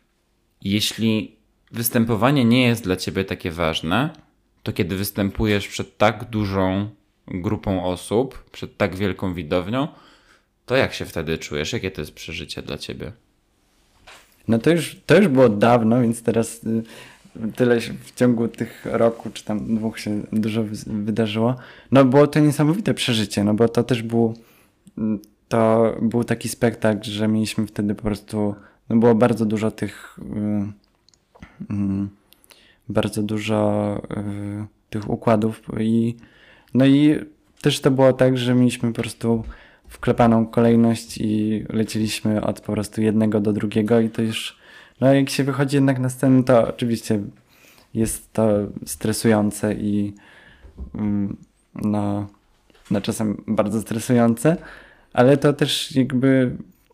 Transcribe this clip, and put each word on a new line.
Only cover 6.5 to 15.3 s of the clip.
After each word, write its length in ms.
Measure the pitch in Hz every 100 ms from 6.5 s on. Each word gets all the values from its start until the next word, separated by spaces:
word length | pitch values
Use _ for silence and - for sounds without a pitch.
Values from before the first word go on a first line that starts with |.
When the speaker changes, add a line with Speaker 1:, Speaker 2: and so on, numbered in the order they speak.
| 98 92 95 104 - _ _ -
Speaker 1:
grupą 560 | 95 92 110 107 92
osób, 600 | 90 90 - 104 135 - -
przed 240 | - 87 -
tak 200 | 101 92
wielką 380 | 98 85 95
widownią, 540 | 85 76 90 87 127 151 - - _ _ _ _ _ -
to 100 | 131
jak 180 | 95
się 100 | -
wtedy 340 | 82 87 78 80
czujesz? 340 | - 73 78
Jakie 180 | 117 92
to 100 | -
jest 140 | 76
przeżycie 480 | - - 82 78 -
dla 160 | - 76
ciebie? 340 | - - - - _ _ _ _ _ _ _ _ - - _ _ -
Speaker 2:
No 100 | 117
to 120 | 151
już, 260 | 170 147 - -
to 100 | 170
już 120 |
było 200 | 196